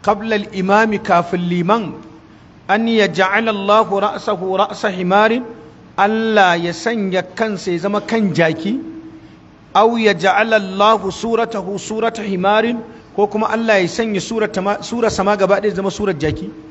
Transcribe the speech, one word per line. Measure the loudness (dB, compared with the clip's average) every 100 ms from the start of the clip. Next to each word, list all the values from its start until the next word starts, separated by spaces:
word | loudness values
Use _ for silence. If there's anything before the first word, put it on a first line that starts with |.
"qabla | -2 -2 0
al-imami," | -4 -4 -4 2 4 4 0
kafin | 2 2 2 -2 -2
liman, | 0 2 0 -2 -10 -16 -20 -20 -20 -20 -12 -2
"an | 0 2
yaj'ala | 2 2 2 2 2 0
Allahu | -2 2 4 4 0
ra'sahu | -2 -2 -4 -4 -2 0 -2
ra'sa | -2 -6
himarin," | -2 2 4 4 2 -4 -14 -20 -20 -12
Allah | -2 0 2 2 4 4 4
ya | -2
sanya | -4 -4 -2 -2 -2
kansa | -4 -4 -4 -4 -4
ya | -4 -2
zama | -4
kan | -2 0 0
jaki, | 2 0 0 -4 -6 -8 -14 -16 -20 -20 -20 -20 -20 -4
"aw | 2 4
yaj'ala | 4 2 2 2 2 4 2
Allahu | 0 2 4 4 0
suratahu | -6 -2 0 -2 -4 -6 -8
surata | -6 -4 -4 -4 -4
himarin," | -2 2 2 2 -2 -8 -18 -12
ko | -2 -2
kuma | 0 -2
Allah | -2 2 2
ya | 2
sanya | -2 -2 -2
surata | -4 -2 -2 -2
ma, | -2 -4
surar | -4 -2 -2
sama | 0 0 2
gaba | 4 2
ɗaya | 0
zama | -2 -4
surar | -2 -4 -2
jaki? | -2 -4 -8 -14 -18